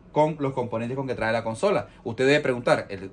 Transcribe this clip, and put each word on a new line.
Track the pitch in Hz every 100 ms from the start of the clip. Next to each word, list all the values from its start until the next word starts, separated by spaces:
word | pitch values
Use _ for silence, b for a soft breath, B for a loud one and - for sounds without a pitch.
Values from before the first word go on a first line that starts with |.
| -
con | 147 - 151
los | 143
componentes | - 110 113 117 135
con | 135
que |
trae | 107 110
la | 113
consola. | 110 110 196 160 B B
Usted | 117 110 131
debe | 147
preguntar, | 147 123 160 147 -
¿el, | 98 95